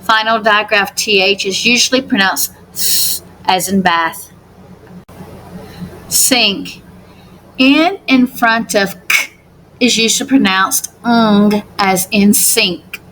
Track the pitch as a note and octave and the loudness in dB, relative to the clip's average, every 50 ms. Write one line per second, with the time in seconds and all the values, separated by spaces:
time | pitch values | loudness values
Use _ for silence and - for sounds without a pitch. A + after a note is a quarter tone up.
0 | - - A3+ A3 A3 A3 A3+ A3+ G3+ A3 G#3 G#3 G#3+ - A3 G3+ G3 F#3+ - - | -2 0 0 0 2 0 -2 0 2 2 2 2 0 0 0 0 0 -2 -4 -6
1 | - A3+ G#3 G3 F#3+ G3 G3+ F#3+ - G3 F#3 - - A3+ A#3+ A#3+ - - C4 B3+ | -2 0 2 2 4 2 0 0 -2 -6 -4 -2 0 0 2 2 0 0 0 -2
2 | B3+ - B3 G3+ G3 F#3+ E3+ C#3 - - - - - - - - - - - - | 0 0 0 0 0 0 0 -2 -6 -6 -8 -16 -20 -16 -8 -6 -4 -2 0 0
3 | - - - - - - - - - - F#3+ F#3 F3 F#3 G3 G3 F3+ F3+ E3+ E3 | -2 -2 -4 -6 -10 -14 -20 -10 -4 -2 -2 0 0 0 0 2 2 2 2 2
4 | E3 E3 - - - - - - - - - - - - - - - - F3+ F3+ | 0 -2 -6 -10 -18 -20 -20 -20 -20 -20 -20 -20 -20 -20 -20 -20 -20 -20 -20 -20
5 | - _ - - - - - - - - F3+ F3+ - - - - F3+ - - - | -20 _ -20 -20 -20 -20 -20 -20 -20 -18 -18 -18 -18 -18 -16 -14 -14 -14 -14 -18
6 | - - - - - - C4 A#3+ A3+ G#3 G3 E3 - - - - - - - - | -12 -4 -2 0 0 2 2 2 2 0 0 -2 -8 -12 -16 -18 -20 -20 -20 -20
7 | - - - - - - - - - - - - C4 C4 C#4 D4+ D#4+ F4 G4 - | -20 -20 -20 -20 -20 -20 -20 -20 -20 -20 -2 2 2 4 4 4 2 0 -2 -4
8 | - - C4 B3+ B3 A#3+ - - B3 A3+ A3+ A3+ A3 - - G#3 G3 F#3+ - - | -2 0 2 2 2 0 0 0 0 0 2 0 -2 -2 0 0 0 -2 -4 -12
9 | - - - - - - - - _ - - - - - - - B3 A#3 A3 G#3+ | -6 -2 -2 -2 -2 -4 -12 -20 _ -20 -20 -20 -20 -20 -4 0 0 0 2 2
10 | A3+ A3 - - B3+ - B3+ C4+ G#3 G3 F#3 F#3+ F#3+ F#3+ F#3 - - - - - | 0 0 0 -2 -2 0 2 2 2 2 2 0 0 0 -2 -4 -6 -6 -16 -8
11 | - A#3 A#3+ A#3 A3+ G#3+ G#3 G3+ G#3 G#3 G#3 G#3 G#3 - - - G3+ F#3+ F#3+ F3+ | -2 0 2 2 4 4 4 4 4 4 2 0 -4 -6 -6 -2 0 0 0 0
12 | F3+ - - G#3 G3 G3+ G#3 - - - - A#3 G#3+ F#3 F3 D#3 - - - - | -2 -2 0 2 4 4 2 2 0 -2 0 0 0 -2 -4 -8 -12 -18 -20 -20
13 | - - | -20 -20